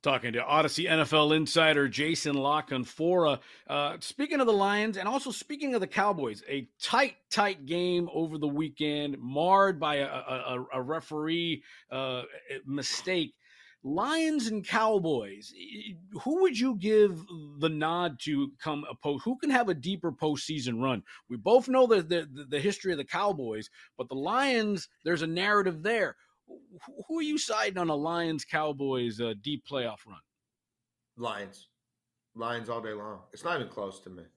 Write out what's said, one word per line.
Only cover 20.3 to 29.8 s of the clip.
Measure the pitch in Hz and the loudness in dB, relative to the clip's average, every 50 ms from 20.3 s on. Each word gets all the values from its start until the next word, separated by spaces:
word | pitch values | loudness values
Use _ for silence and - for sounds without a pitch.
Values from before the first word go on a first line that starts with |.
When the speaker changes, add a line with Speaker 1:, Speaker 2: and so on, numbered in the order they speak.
| 151 139 - - 160 151 123 123 117 113 | 0 -2 -4 -6 -6 -4 -4 -4 -2 0
Speaker 1:
run? | 127 135 127 104 - - - - _ _ | 0 0 0 -2 -4 -10 -20 -20 _ _
We | 123 117 | -12 -4
both | 101 180 226 262 240 254 | 2 6 6 6 6 4
know | 254 262 254 240 | 4 6 6 8
the, | 226 196 | 6 4
the, | 170 156 175 170 156 151 | 4 2 0 -2 -2 -4
the, | 131 139 147 131 | -12 -16 -10 -4
the | 139 147 | -4 0
history | 135 202 196 - - 190 | 0 0 0 0 -2 -2
of | 175 143 | -2 -2
the | 135 | -4
Cowboys, | - - 175 202 208 190 151 131 113 110 110 113 - _ - - _ _ - | -4 -2 0 0 0 0 0 -4 -4 -6 -6 -8 -12 _ -20 -20 _ _ -10
but | 127 120 | -8 -6
the | 135 | -6
Lions, | 135 139 170 214 254 269 277 254 233 214 208 202 180 - - _ _ _ | -4 -2 0 0 2 2 2 2 2 2 2 0 -2 -4 -10 _ _ _
there's | 151 175 156 | 0 0 0
a | 156 160 | 0 -2
narrative | 165 165 190 208 208 208 196 196 175 156 160 | -2 0 2 4 4 4 4 4 0 -2 -2
there, | 208 226 226 196 143 - _ _ _ _ _ _ _ | 0 2 2 0 0 -2 _ _ _ _ _ _ _
wh-, | - - - _ 196 - - - 277 - 202 - | -20 -20 -20 _ -20 -20 -20 -18 -16 -16 -10 -6
who | 311 330 | -4 -2
are | 320 | -2
you | 302 302 - | 0 0 -2
siding | - - 220 214 220 208 190 185 | 0 0 0 0 0 0 0 0
on | 175 165 | 0 0
a | 156 | 0
Lions-Cowboys, | 143 143 165 170 170 170 165 160 147 - - - 160 156 151 147 135 139 139 131 127 123 120 110 104 | 0 0 0 0 0 0 -2 -2 -4 -6 -4 -2 -2 0 0 -2 -2 -2 0 0 0 0 -2 -2 -2
uh, | 120 117 110 101 | -4 -4 -4 -6
deep | 101 147 147 143 _ - | -6 -6 -6 -6 _ -6
playoff | 143 135 | -4 -4